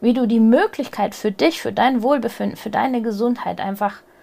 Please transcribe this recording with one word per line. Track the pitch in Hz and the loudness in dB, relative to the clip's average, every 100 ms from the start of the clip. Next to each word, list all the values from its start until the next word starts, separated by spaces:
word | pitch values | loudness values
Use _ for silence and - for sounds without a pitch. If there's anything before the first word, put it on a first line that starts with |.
wie | 240 | 0
du | 247 226 | 2 2
die | 226 | 4
Möglichkeit | 220 262 415 - 262 - 202 | 6 6 4 -2 -8 -4 -6
für | - 214 | -2 -4
dich, | 196 330 320 | 0 0 0
für | - | -4
dein | 202 240 247 | 0 2 2
Wohlbefinden, | 233 285 - - 202 - | 2 0 0 -4 -6 -6
für | 220 | -6
deine | 208 254 247 | -2 -2 -2
Gesundheit | 226 202 240 240 196 175 | -2 -2 -2 -2 -4 -6
einfach, | 196 202 202 - _ _ | -6 -4 -4 -6 _ _